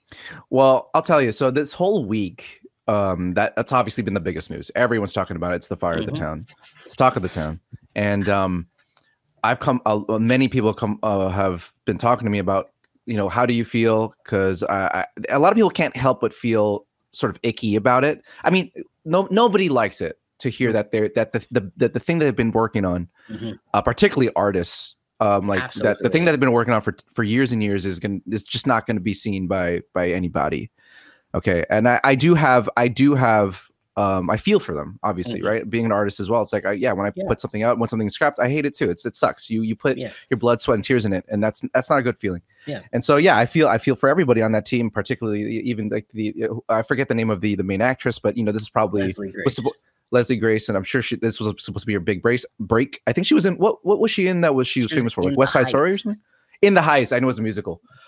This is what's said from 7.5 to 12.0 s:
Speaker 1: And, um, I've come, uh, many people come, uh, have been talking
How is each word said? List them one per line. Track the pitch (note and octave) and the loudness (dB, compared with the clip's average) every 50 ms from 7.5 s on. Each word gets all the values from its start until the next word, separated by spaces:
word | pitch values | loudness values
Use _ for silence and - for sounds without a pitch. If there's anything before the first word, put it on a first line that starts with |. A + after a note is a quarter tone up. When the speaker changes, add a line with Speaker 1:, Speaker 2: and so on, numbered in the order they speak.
| D#2+ - _ _ - - _ _ - | -8 -10 _ _ -20 -20 _ _ -6
Speaker 1:
And, | G#2 G#2 G#2 G2+ G2+ F#2+ G2+ | -4 -2 0 0 0 0 0
um, | G2 G2 F#2+ F#2 F2+ F2 E2+ - _ _ _ _ _ _ _ _ _ _ _ _ _ _ | 0 0 0 0 -2 -4 -6 -10 _ _ _ _ _ _ _ _ _ _ _ _ _ _
I've | - A2+ B2+ - | -2 0 0 0
come, | - D3 B2+ B2 - | 0 0 0 0 0
uh, | A2 G#2+ G#2+ - - A2 G#2+ | 0 0 0 0 -2 0 2
many | A2+ A#2 B2+ B2+ C3+ B2 | 2 4 4 4 2 2
people | - A#2+ G#2+ A2 G2+ | 2 2 2 0 0
come, | - A#2 G#2 G#2 - | 0 -2 -4 -2 -2
uh, | - G#2+ G2+ G2 F#2+ F#2+ | -2 0 0 2 0 0
have | F#2 G2+ G2 F#2+ F2+ E2+ - - - _ - | 0 0 0 0 -2 -4 -8 -14 -18 _ -6
been | - F#2+ | -4 -2
talking | F2 | 0